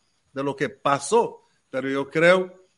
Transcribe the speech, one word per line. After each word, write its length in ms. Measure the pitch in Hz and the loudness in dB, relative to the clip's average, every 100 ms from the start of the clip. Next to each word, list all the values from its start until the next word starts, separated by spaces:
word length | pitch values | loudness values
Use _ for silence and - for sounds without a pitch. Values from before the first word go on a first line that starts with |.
| _ _ _ | _ _ _
de 100 | 135 | -8
lo 140 | 143 139 | -6 -4
que 120 | 139 | -6
pasó, 760 | - 143 139 - 226 165 - _ _ _ | -4 -2 -2 0 0 0 -6 _ _ _
pero 180 | 131 135 | -8 -4
yo 200 | 139 139 | -6 -4
creo 600 | 160 170 185 185 - _ | 2 4 4 0 -12 _